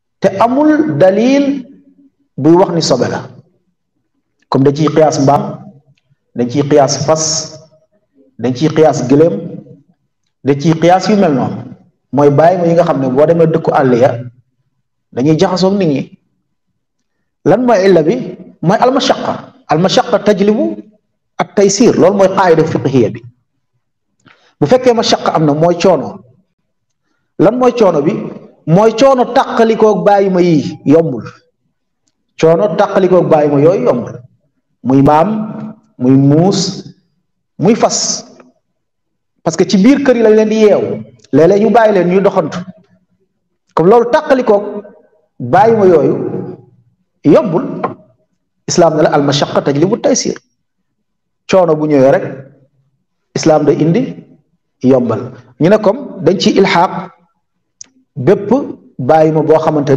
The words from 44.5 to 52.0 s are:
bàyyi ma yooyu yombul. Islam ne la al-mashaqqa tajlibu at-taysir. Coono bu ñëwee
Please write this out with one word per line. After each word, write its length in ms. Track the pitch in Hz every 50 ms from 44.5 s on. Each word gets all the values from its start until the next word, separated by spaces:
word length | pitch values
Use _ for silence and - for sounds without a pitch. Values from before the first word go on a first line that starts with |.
| 208 202 208 - - 208 - - - _ _ _ _ _ _ _ _ -
bàyyi 380 | 127 120 139 185 214 233 226
ma 100 | 214 196
yooyu 300 | 185 170 151 135 139 - - - - - - - - - - - _ _ _ _ _ _ _ _ _ _ _ -
yombul. 400 | 143 175 294 302 190 156 196 277 - - - - - - - _ _ _ _ _ _ _ _ _ _ _ _ _ -
Islam 280 | - 180 170 160 156
ne 60 | 151
la 80 | 160 -
al-mashaqqa 520 | 156 147 143 143 139 143 135 - - 151
tajlibu 320 | 147 147 139 143 165 196 226
at-taysir. 400 | - - - 262 - - - - - _ _ _ _ _ _ _ _ _ _ _ _ _ _ _ _ _ _ _ _ _ -
Coono 240 | - 190 180 165 156
bu 100 | 151 151
ñëwee 240 | 156 147 139